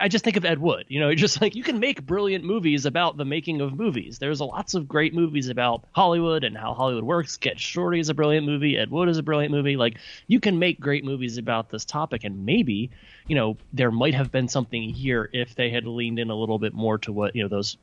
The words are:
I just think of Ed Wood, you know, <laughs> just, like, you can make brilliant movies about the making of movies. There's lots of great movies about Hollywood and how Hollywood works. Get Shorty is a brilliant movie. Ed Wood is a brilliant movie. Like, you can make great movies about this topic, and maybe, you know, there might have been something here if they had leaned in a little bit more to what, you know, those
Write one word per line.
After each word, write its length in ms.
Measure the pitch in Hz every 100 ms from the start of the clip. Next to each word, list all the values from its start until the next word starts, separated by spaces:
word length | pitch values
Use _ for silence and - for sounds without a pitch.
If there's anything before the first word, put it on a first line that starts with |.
I 60 | 196
just 160 | 214
think 120 | 226 190
of 80 | 175
Ed 120 | 156
Wood, 260 | 165 - -
you 120 | 139
know, 140 | 147
<laughs> 20 | 160
just, 240 | 208 143
like, 120 | 214
you 80 | 226
can 180 | 320 226
make 260 | 269 - 135
brilliant 380 | 190 202 190
movies 420 | 165 220 165 143 139
about 300 | 165 170 147
the 80 |
making 360 | 139 160 165 151
of 120 | 139
movies. 440 | 139 220 120 87 117
There's 220 | 139 143
lots 340 | 135 175 -
of 120 | 180 135
great 240 | 151 160
movies 340 | 170 165 147 127
about 360 | 123 120 117 -
Hollywood 520 | 170 185 170 165 156
and 120 | 120 104
how 160 | 113
Hollywood 300 | 120 131 117
works. 320 | 117 170 143 -
Get 200 | 139 -
Shorty 400 | - 175 175 170
is 100 | 156
a 40 |
brilliant 320 | 151 151 156 147
movie. 300 | 143 147 131
Ed 120 | 110
Wood 180 | 147 175
is 100 | 160
a 40 |
brilliant 300 | 151 151 147
movie. 240 | 147 139 139
Like, 220 | 117 110 - - -
you 100 | 220
can 200 | 208 170
make 220 | 175 -
great 240 | 143 143
movies 320 | 135 135 123 120
about 300 | 117 113 110
this 140 | 110 -
topic, 380 | 147 156 117
and 200 | 104 98 101
maybe, 440 | 220 139 101 127 - - - -
you 100 | 147
know, 200 | 110 107 -
there 160 | 131 123
might 240 | 113 147
have 160 | 135 127
been 160 | 131 123
something 420 | 135 117 117 110
here 380 | 120 131 120 107
if 220 | 127 120
they 160 | - 120
had 160 | 120 113
leaned 320 | 117 117 117
in 120 | 113
a 40 |
little 240 | 107 110 107
bit 140 | 107
more 220 | 107 110 107
to 140 | -
what, 240 | 104 101 117
you 60 |
know, 60 | 101
those 280 | 101 104 -